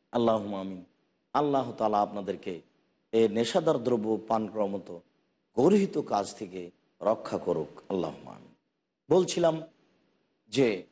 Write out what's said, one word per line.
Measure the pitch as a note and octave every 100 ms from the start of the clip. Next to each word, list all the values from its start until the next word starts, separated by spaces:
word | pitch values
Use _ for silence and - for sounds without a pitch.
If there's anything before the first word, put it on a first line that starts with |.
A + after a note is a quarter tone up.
| _
আল্লাহুম্মা | B2 A#2 A2 G#2 G2+
আমিন। | F#2+ F2+ F2+ _ _ _ _
আল্লাহ | C3 D3 C#3 B2
তাআলা | A2+ A2 G#2
আপনাদেরকে | G2+ G#2 G2 F#2 - E2+ - _ _ _ _
এই | A2+ A2+
নেশাদার | G#2 A#2 F#3+ D#3+ D3
দ্রব্য | A#2+ A#2+ G#2+ A2 -
পান | A2+ G#2+
করার | G#2+ G2+
মতো | G2 E2+ F2 _ _ _ _ _ -
গর্হিত | C#3+ G#3 G3 -
কাজ | B2 G#2+ G2 -
থেকে | G2 F#2 F2 - _ -
রক্ষা | G2+ A2 - G2
করুক, | - D#2+ D2+ - -
আল্লাহুম্মা | F#2+ D#2+ C#2 -
আমিন। | G1+ - _ _ _ _ _ -
বলছিলাম | E3+ F3 - E3 D#3+ - _ _ _ _ _ _ _ _
যে | A2 B2+ F#2+ E2+